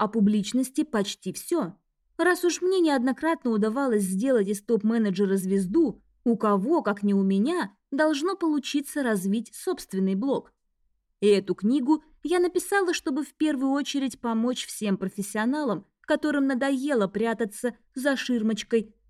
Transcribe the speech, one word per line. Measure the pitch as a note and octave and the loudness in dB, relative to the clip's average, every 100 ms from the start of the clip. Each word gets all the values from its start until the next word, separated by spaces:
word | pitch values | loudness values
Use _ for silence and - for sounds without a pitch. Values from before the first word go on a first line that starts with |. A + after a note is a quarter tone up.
о | G#3+ | 0
публичности | A3+ G3+ G#3+ F#3+ B3 C4 - | 2 4 4 0 -2 -2 -2
почти | D4+ G#3+ G3 - F#3+ | -2 -2 -2 -6 -10
все. | - - F4 F3 - _ _ _ - | -10 -4 -2 -2 -8 _ _ _ 0
Раз | E4+ F4 | 2 2
уж | F4 D#4 | 0 0
мне | F4+ F#4+ | 0 2
неоднократно | E4 C#4 B3 B3+ G#3+ E4 B3 | 4 4 2 0 -2 0 0
удавалось | A3 A3 A#3 C#4 G#3+ | 0 0 0 0 0
сделать | F#3+ F#3+ C4 B3 G3 | 0 0 2 2 2
из | G3+ | -2
топ-менеджера | - A3+ A3 A#3 G#3+ F3+ G3+ G3 | -2 0 2 2 0 0 0 0
звезду, | F#3 G3 F#3 C4+ D4+ - _ _ | 0 0 0 2 0 -2 _ _
у | - A#3 | -2 0
кого, | A3 G3+ G#3 E4+ | 2 2 2 2
как | - G3+ | 0 0
не | G3+ | 2
у | G3 | 2
меня, | F#3+ G3 A#3 F4 A3 - _ | 2 2 2 0 -4 -10 _
должно | C#4 D#4 C#4+ E4 F4+ | 0 2 2 -2 -2
получиться | E4 D4 - C#4+ C#4+ D4 | -2 -2 -2 -4 -4 -4
развить | B3+ G#3+ F#3 G#3+ A3+ | 0 0 0 -2 -4
собственный | - - F#4 - F#3+ F#3+ | -8 -6 -6 -6 -2 0
блог? | F#3+ C4+ B3 - _ _ _ _ _ _ _ | 0 -2 -2 -6 _ _ _ _ _ _ _
И | G3+ | 4
эту | G3+ G3 | 4 2
книгу | F3+ G3+ C#4 B3 D4+ - _ | -2 0 2 2 0 -2 _
я | D4 F4+ | -2 2
написала, | F4+ F4 - G4+ F4+ | 2 0 0 0 0
чтобы | D#4+ - C4+ | -2 -4 -4
в | C#4+ | -4
первую | - D4+ C#4+ C4+ | -2 -2 0 0
очередь | C#4 C#4+ C#4 C4+ - | 0 -2 -2 -4 -4
помочь | A#3 A3+ A#3 B3+ - | -4 0 0 -2 -8
всем | - G#3+ F#3+ | -6 -2 -2
профессионалам, | F#3+ - G3 G#3+ A3 D4 C#4+ G3 - _ | -2 -6 -6 -2 -2 0 -2 -4 -8 _
которым | - D4+ D4+ D4 C4+ | -2 0 0 0 0
надоело | C4 C#4 C4+ C#4 C4 G3 | 0 0 -2 0 0 0
прятаться | G3+ A3+ A3+ A3+ - B3 A#3 _ | 0 -2 -2 -4 -4 -6 -6 _
за | - C4+ C4+ | -6 -2 -2
ширмочкой | - A#3+ G#3+ G#3+ - A#3 G#3+ _ | -2 0 0 -2 -2 -2 -2 _